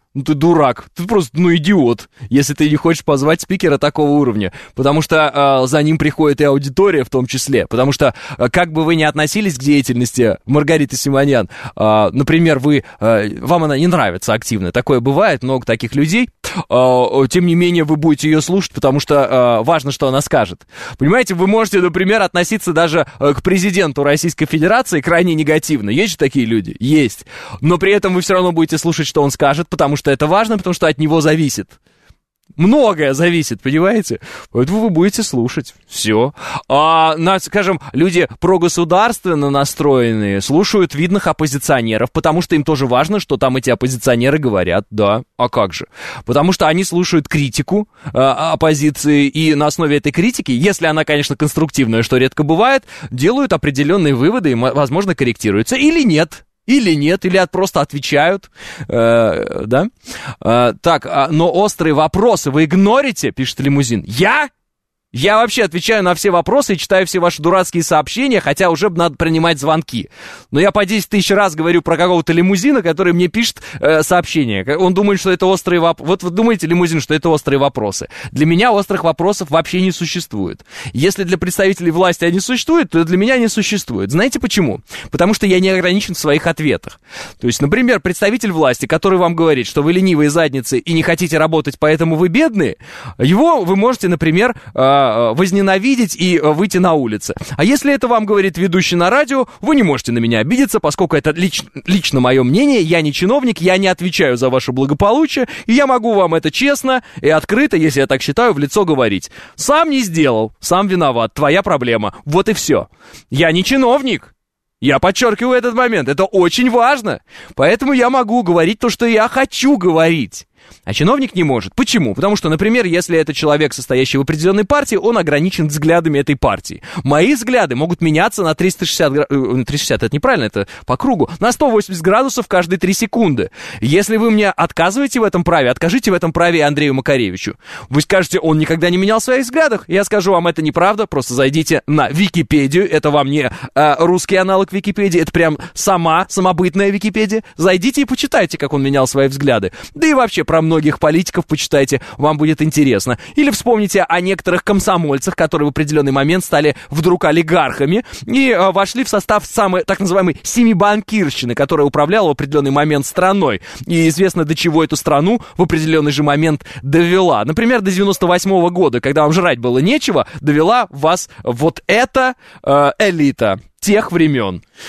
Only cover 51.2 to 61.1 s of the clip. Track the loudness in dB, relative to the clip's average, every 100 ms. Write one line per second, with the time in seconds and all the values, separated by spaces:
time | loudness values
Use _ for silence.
51.2 | -2 -2 -2 0 -2 0 0 0 0 0
52.2 | 0 0 0 2 2 0 -4 -16 -12 -2
53.2 | 0 0 0 -2 -2 0 0 2 2 2
54.2 | 0 2 0 0 0 0 -2 -2 -2 -2
55.2 | -2 -2 -2 0 0 0 2 2 2 2
56.2 | 0 -6 _ _ 0 2 2 0 0 0
57.2 | 0 0 0 -2 -2 -2 -4 -6 -2 2
58.2 | 2 0 -8 -20 -20 -14 -4 0 2 4
59.2 | 2 0 -4 -8 -2 0 -2 -6 -18 -16
60.2 | -14 -6 0 2 2 0 0 -2 -2